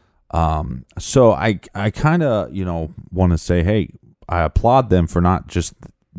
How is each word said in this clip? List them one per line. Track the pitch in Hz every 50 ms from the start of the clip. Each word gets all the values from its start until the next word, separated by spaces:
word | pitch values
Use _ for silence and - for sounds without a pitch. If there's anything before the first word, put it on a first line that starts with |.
| _ _ _ _ _ -
Um, | - 82 80 80 80 78 76 - 64 65 - _ _ -
so | - - - 135 127 113
I, | 98 67 95 113 104 85 - - -
I | 98 104 113
kinda, | - - - 151 165 175 160 139 113 104 80 -
you | 71 98 95
know, | 92 85 82 80 76 - - - -
wanna | - 92 92 90 85 80
say, | - - 87 87 82
hey, | 95 107 107 85 - - - _ _ _ _ -
I | - 85 87
applaud | 80 76 - - - 117 127 135 123 104
them | 95 90 85
for | 80 - 87
not | 87 87 92 69 -
just, | - - 90 82 - - _ - - _ _ _ _ -